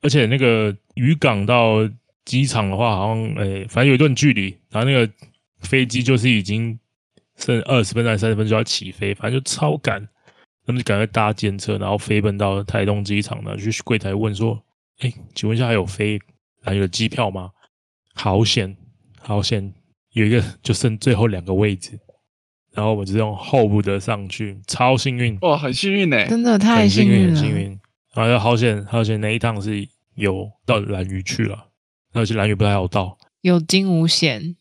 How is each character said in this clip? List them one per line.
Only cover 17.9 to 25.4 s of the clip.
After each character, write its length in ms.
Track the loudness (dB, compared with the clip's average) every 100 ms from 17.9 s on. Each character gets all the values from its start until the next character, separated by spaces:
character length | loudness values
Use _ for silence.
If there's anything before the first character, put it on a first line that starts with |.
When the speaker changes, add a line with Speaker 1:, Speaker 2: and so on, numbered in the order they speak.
| _ _
Speaker 1:
好 300 | -6 0 2
险， 320 | 2 0 -2 -8 -20 _ _ _
好 200 | -4 -2
险！ 320 | -2 -4 -6 -14 _ _ _
有 140 | 0 4
一 40 |
个 140 | 4 0 -8
就 120 | -2
剩 240 | 0 0 0
最 180 | 0 2
后 120 | 2
两 140 | 0 -2
个 80 |
位 200 | 0 2
置， 240 | 0 -8 -18 _ _ _ _ _ _ _
然 120 | -4 -2
后 60 |
我 60 | -2
们 80 | -2
就 120 | -2
用 160 | -2
候 320 | -6 0 2 4
补 160 | 2
的 160 | 0 -2
上 300 | -2 -6 -6
去， 320 | -10 -10 -10 -12
超 300 | 0 2 2
幸 200 | 0 -2
运。 200 | -2 0